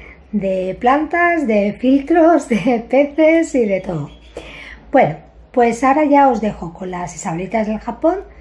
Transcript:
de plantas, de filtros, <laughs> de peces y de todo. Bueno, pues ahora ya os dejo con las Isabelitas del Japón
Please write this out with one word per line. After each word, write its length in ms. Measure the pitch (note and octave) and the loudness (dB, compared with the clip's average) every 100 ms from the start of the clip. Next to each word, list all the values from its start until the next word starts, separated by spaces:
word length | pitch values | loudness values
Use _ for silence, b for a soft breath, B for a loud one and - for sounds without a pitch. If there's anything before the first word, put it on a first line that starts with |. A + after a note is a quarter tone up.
| B B - | B B -10
de 440 | G#3 F#3+ F#3+ F#3 F3+ | -6 -4 -4 -4 -2
plantas, 640 | A#3+ C#4 D#4 F4 F4 E4+ C#4 | 0 0 0 0 0 0 0
de 280 | G#3+ G3+ | 0 0
filtros, 760 | G3+ B3+ C#4 C#4 E4+ D#4+ E4 - | -2 0 0 2 2 4 4 0
<laughs> 0 | |
de 360 | G#3+ E3+ A#3 A3+ | -2 0 -2 0
peces 680 | B3+ C#4+ C#4+ D#4 E4 D#4+ | 0 0 2 2 2 0
y 120 | C4+ A3 | -2 0
de 140 | F#3+ | -2
todo. 300 | - E3+ C#3+ - B B B B B B - | -4 -8 -8 -14 B B B B B B -2
Bueno, 260 | C#4 A3 D#3 - - - | 2 2 0 -14 -20 -8
pues 320 | - A#3 A#3 | 0 0 0
ahora 200 | C4+ C#4 | 0 2
ya 240 | D4+ C#4+ C#4 | 4 4 4
os 120 | A#3 | 2
dejo 320 | G#3+ - F3 | -4 -6 -12
con 180 | E3+ F#3 | -12 -12
las 240 | F3+ D#3 | -10 -10
Isabelitas 520 | - G3+ E3 F#3 A3+ G#3+ | -10 -8 -8 -6 -4 -4
del 100 | G#3+ | -6
Japón 420 | - - D#4 F#4 - B | -10 -4 -2 -2 -6 B